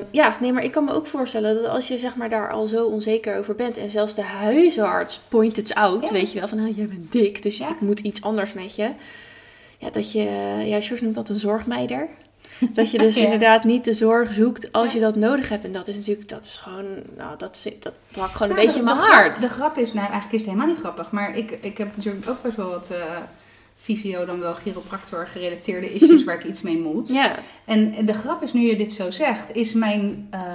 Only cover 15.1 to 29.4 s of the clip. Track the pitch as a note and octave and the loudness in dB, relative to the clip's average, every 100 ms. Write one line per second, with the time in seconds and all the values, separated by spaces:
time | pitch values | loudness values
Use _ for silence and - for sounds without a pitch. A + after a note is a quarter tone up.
15.1 | G#3+ A3 C#4 C4 G#3 F#3+ F#3 F3+ G3+ G#3 | 4 2 2 0 -6 -6 -10 -8 -8 -4
16.1 | G#3 - - - - F#3+ F#3 G3 F#3+ - | -4 -6 -14 -12 -12 -12 -12 -10 -12 -14
17.1 | - D3+ D3+ - - - - - - _ | -14 -14 -12 -14 -12 -12 -10 -14 -14 _
18.1 | - F#3 - G#3 - A3+ C4 A#3+ C4+ G#4+ | -8 -8 -2 0 4 4 6 2 4 6
19.1 | C#4+ E3+ - A#3+ A#3+ D4+ C#4+ A3+ G#3+ G3+ | 6 6 2 -4 0 -2 0 -2 -2 -4
20.1 | G#3 - A3 G#3+ F#3+ D#4 F4 F3+ E3+ E3 | -6 -4 -4 -2 0 0 -2 -6 -10 -6
21.1 | G#3 G3+ A#3 A3 - G3+ G#3 G3+ G#3 G#3 | -4 -4 -6 -8 -8 -10 -8 -8 -6 -6
22.1 | G3 G#3 B3+ B3 A3 F#3 F3+ - F3 E3 | -6 -6 -6 -6 -6 -6 -8 -8 -8 -8
23.1 | E3+ - - - - _ _ - G#3+ G3+ | -10 -12 -20 -20 -20 _ _ -6 -4 -4
24.1 | F3+ F3 F3+ E3+ E3+ G#3 F3+ - F#3+ - | -6 -6 -4 -6 -6 -8 -10 -12 -14 -10
25.1 | F3 F3 F3+ F3+ F3 - F3+ F#3+ G#3 D4+ | -10 -10 -8 -8 -6 -8 -6 -6 6 10
26.1 | D#4 C4 E3+ - - F#3 E3 D#3+ F3 C4 | 10 8 -4 -6 -8 -4 -2 -2 -4 -2
27.1 | C4 A#3+ - - - - A3 G#3+ G#3+ G#3+ | 0 0 -2 -12 -18 0 2 2 0 -2
28.1 | G#3+ B3+ - C4 B3 A#3 G#3 G#3+ - G3 | 0 -4 -6 -2 2 2 2 -2 -4 -6
29.1 | G#3 D4+ G#3+ | 0 0 0